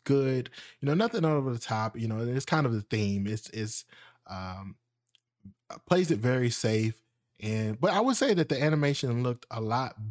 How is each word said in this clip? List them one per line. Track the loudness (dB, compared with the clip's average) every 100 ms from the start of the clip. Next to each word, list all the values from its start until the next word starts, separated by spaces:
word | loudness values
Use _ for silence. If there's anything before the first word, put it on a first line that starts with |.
| 2
good. | 2 4 0 -4 -12 -20 -6
You | 0
know, | 2
nothing | 0 2 2
over | 2 0
the | -4
top. | -2 -2 -2 -2
You | -4
know, | -2
it's | -2 -2 0
kind | 2 2
of |
the | 0
theme. | 0 0 0 0 -2
It's, | -4 -8
it's, | -8 -6 -6 -12 -20 -20 _ -14
um, | -10 -10 -10 -12 -16 _ _ _ _ _ _ -20 -20 _
uh, | -18 0
plays | 2 4
it | 2
very | 2 2 2
safe. | 0 0 2 0 -2 _ _ _ _
And, | -4 -2 -2 0
but | 0
I | 2
would | 2 2
say | 2
that | 2 2
the | 2
animation | 2 2 2 0 0 0
looked | 0 -2 -8
a | -6
lot, | -2 -2 -2 -6 -12